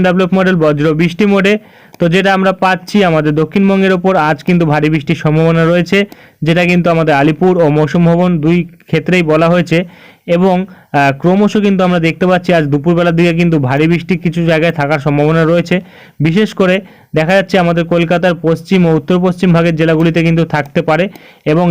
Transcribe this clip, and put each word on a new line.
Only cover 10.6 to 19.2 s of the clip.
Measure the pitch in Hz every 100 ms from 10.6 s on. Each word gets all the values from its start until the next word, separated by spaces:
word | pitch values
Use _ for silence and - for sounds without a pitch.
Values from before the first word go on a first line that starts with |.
| 190
আহ, | - _ 143 139 139
ক্রমশ | 170 196 208 214
কিন্তু | 202 190
আমরা | 185 180
দেখতে | 160 160 180
পাচ্ছি | 180 180
আজ | 170
দুপুরবেলার | 147 147 165 170 175 165
দিকে | 175
কিন্তু | 165 175 160
ভারী | 127 139 160
বৃষ্টি | 170 170 175
কিছু | 170 170 170
জায়গায় | 156 170
থাকার | 165 143 151
সম্ভাবনা | 147 143 151 165
রয়েছে। | 160 170 170 180 - - - -
বিশেষ | 156 185 208
করে | - 185 190 - - _ 156
দেখা | 156
যাচ্ছে | 196 185 190
আমাদের | 170 170 170
কলকাতার | 170 165 175 180 170
পশ্চিম | 160 165 - 190 165
ও | 160
উত্তর | 143
পশ্চিম | 180